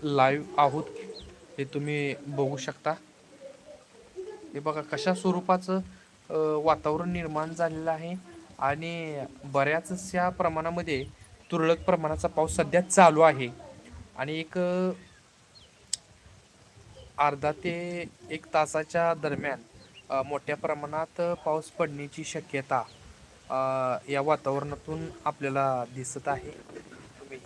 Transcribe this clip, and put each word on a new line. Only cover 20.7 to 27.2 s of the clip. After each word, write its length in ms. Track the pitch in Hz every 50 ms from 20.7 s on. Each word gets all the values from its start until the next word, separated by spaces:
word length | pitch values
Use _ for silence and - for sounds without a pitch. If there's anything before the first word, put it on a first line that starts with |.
| 151 147 147 147 151 156 160 - - -
पाऊस 440 | 175 175 175 170 - 160 151 160 147
पडण्याची 600 | - - - 170 151 143 143 147 143 - - 156
शक्यता, 580 | - - 156 156 - - 139 135 - 139 127 110 - - - - - - - - - - - - -
अ, 600 | 131 131 131 131 131 131 131 127 123 - - 135
या 100 | 139 139
वातावरणातून 840 | 139 151 151 139 - 135 135 139 143 147 143 - - - 156 139 127 - 139 - -
आपल्याला 600 | 151 151 - 139 139 135 139 135 135 131 127 120 120 127
दिसत 340 | 135 127 - - 139 - 147
आहे. 220 | 139 131 - 147 156 - - - - - - - - - - - - -